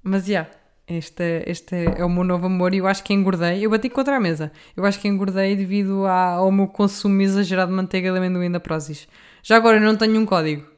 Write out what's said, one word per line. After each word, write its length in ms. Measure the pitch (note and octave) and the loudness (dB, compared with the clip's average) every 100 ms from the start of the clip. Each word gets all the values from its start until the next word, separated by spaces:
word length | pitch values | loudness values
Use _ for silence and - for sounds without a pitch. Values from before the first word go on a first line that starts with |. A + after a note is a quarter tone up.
Mas, 240 | F#3 F#3+ F#3 | -2 -2 0
já, 220 | G3 D3+ - _ _ _ | -4 -4 -14 _ _ _
este, 580 | E3+ D3+ - E3+ E3 - | -8 -8 -6 -4 -4 -6
este 280 | F3 - F3+ E3+ F3 | -10 -6 -2 -2 0
é 60 | |
o 60 | F3 | -2
meu 160 | F3 F3+ | 0 0
novo 220 | F3+ F#3 | 0 -2
amor 260 | F#3 F3+ | 0 0
e 40 | F#3+ | 0
eu 100 | F#3+ | 0
acho 160 | G3 | -2
que 100 | - | 0
engordei. 520 | G3+ G3 F#3 E3+ F#3 G#3+ | 2 2 0 0 0 0
Eu 40 | |
bati 200 | A3 A#3+ | 0 0
contra 280 | C4+ C4+ C#4 | -2 -2 0
a 20 | |
mesa. 320 | F#3 D#3 D3+ - - - | 0 -2 -6 -10 -16 -2
Eu 100 | G3 | -2
acho 140 | G3 | 0
que 80 | G3+ | -2
engordei 480 | G3 G3 F#3+ G3 G3+ | -2 -2 0 0 0
devido 500 | F#3+ G3+ G3 G3 F#3+ | 0 -2 0 0 0
à, 280 | F#3 F3+ | 2 0
ao 180 | F3 F#3+ | 2 2
meu 160 | G3 G3 | 2 0
consumo 540 | - G3+ G3 G3+ G3 | 0 -2 0 0 2
exagerado 500 | G3 G3 F#3+ F#3 F3+ | 2 0 0 0 0
de 60 | F#3+ | -2
manteiga 340 | F#3 F#3 F#3 | -2 -2 -2
de 60 | F#3 | 0
amendoim 340 | F#3 F3+ F3 | -2 -2 -2
da 80 | F3 | -4
Prozis. 480 | F3 D#3+ D3 D3 - - - - | -4 -6 -6 -14 -16 -20 -20 -20
Já 160 | - A3 | 4 4
agora 200 | A3+ G#3+ | 6 4
eu 40 | |
não 140 | G#3+ G#3+ | 4 2
tenho 240 | A3 A3 | 2 2
um 60 | G#3+ | 2
código. 400 | F#3 D#3 D3+ - | 0 0 -6 -10